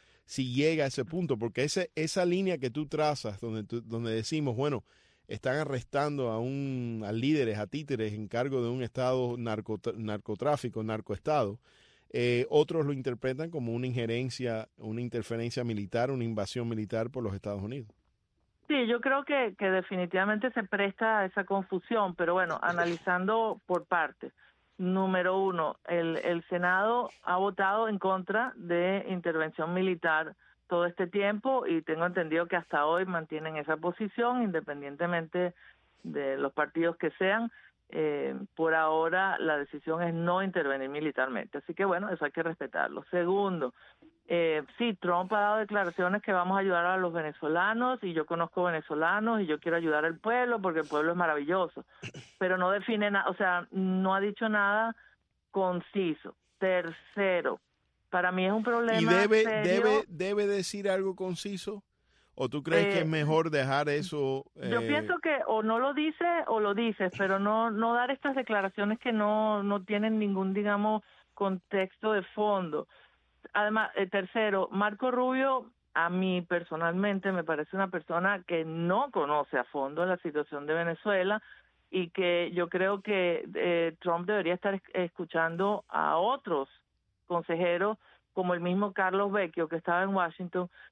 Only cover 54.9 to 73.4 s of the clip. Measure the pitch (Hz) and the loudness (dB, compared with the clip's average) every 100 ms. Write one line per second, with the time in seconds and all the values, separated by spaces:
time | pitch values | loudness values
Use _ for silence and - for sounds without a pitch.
54.9 | 226 - _ _ _ _ 196 185 175 - | -4 -16 _ _ _ _ -2 0 0 -2
55.9 | 202 175 147 95 - _ - 190 180 165 | -2 0 -2 -8 -18 _ -2 2 2 0
56.9 | 160 - 208 190 180 147 - _ _ _ | -8 -10 0 2 2 0 -4 _ _ _
57.9 | _ - 180 180 185 185 220 226 233 233 | _ -4 0 2 2 2 2 2 2 2
58.9 | 220 165 180 208 220 226 220 - - 214 | 4 4 6 6 6 4 2 2 4 4
59.9 | 214 214 165 185 202 202 202 180 202 196 | 4 0 -4 -2 0 0 0 -2 -4 0
60.9 | 190 190 180 185 175 202 196 - 202 _ | 0 0 -4 -4 -4 -6 -8 -8 -10 _
61.9 | _ _ _ _ - 127 147 156 165 202 | _ _ _ _ -4 -4 -2 2 4 4
62.9 | 190 160 160 147 156 165 147 131 139 147 | 2 2 2 4 4 4 2 2 2 2
63.9 | 147 185 151 135 135 - - - 233 226 | 0 -2 -2 0 -2 -6 -8 0 0 2
64.9 | 294 - 349 320 285 - 220 220 226 269 | 2 2 0 0 0 2 0 2 2 2
65.9 | 285 311 302 339 339 - 220 208 202 233 | 0 -2 0 0 0 0 2 2 2 0
66.9 | 202 185 - 190 196 202 220 233 214 226 | 0 -2 0 0 2 2 2 2 0 2
67.9 | 240 247 269 285 269 240 208 196 - 208 | 2 0 -2 -2 -2 0 0 0 0 -2
68.9 | 226 262 220 208 214 214 208 202 202 185 | 0 0 2 2 2 2 2 0 -2 0
69.9 | 208 220 220 208 190 190 196 208 202 214 | 0 0 0 0 0 0 0 2 2 2
70.9 | 214 - - _ - 196 185 - 196 190 | 0 -4 -20 _ -2 -2 -2 -2 -2 -2
71.9 | - 220 208 180 - 208 202 170 147 - | -2 0 0 0 0 2 2 0 -4 -6
72.9 | - - _ _ _ | -14 -20 _ _ _